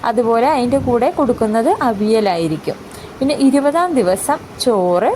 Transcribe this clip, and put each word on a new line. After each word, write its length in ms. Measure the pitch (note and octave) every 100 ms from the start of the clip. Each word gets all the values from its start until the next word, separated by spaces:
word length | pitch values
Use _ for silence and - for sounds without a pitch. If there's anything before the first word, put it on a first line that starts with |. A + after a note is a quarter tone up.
| A#3
അതുപോലെ 380 | A3+ A3+ A#3 C4
അതിൻ്റെ 260 | D4 A#3+ C#4 B3+
കൂടെ 200 | A#3+ B3+ F4+
കൊടുക്കുന്നത് 520 | C4 A#3+ A3 A3 A#3+ G#4+ C4+
അവിയലായിരിക്കും. 880 | G3+ G#3+ A3 G3+ E3+ E3 D3+ - - - - - -
പിന്നെ 180 | C4+ C#4+ C4+
ഇരുപതാം 440 | C#4 C#4+ D#4+ F4+ C#4
ദിവസം 380 | F#3 G3 - - - -
ചോറ് 460 | B3+ G#3+ F3+ F3 A#3